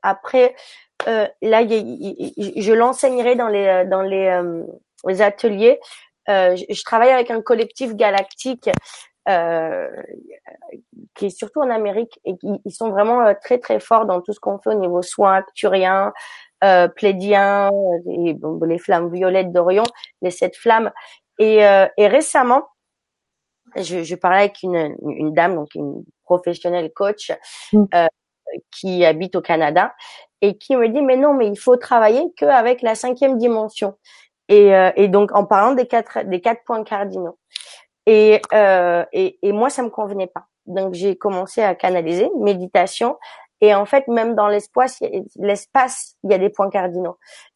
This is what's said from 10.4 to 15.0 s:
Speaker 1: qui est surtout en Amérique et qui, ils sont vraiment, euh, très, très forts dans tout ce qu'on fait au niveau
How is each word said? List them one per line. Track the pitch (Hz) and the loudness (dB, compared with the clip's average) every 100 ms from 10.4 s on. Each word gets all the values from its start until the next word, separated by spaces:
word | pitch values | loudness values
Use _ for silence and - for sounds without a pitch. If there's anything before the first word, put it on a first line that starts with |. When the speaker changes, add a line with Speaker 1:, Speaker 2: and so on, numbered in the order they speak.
| - - - - _ - - - | -20 -20 -20 -20 _ -20 -20 -10
Speaker 1:
qui | - | -10
est | - | -8
surtout | 208 - | -10 -4
en | 269 | -2
Amérique | 226 214 202 233 _ - | -2 -4 -4 -8 _ -12
et | 185 | -10
qui, | 190 202 | -8 -8
ils | 208 | -10
sont | - 226 | -10 -6
vraiment, | 196 214 247 | -2 0 2
euh, | 226 202 | 2 0
très, | - 247 | -2 -4
très | 240 220 | -2 -6
forts | - 226 220 | 0 0 2
dans | 180 | -4
tout | 175 | -6
ce | 202 | -10
qu'on | - 196 | -8 -6
fait | 185 | -4
au | 214 | -2
niveau | 185 175 | -2 -4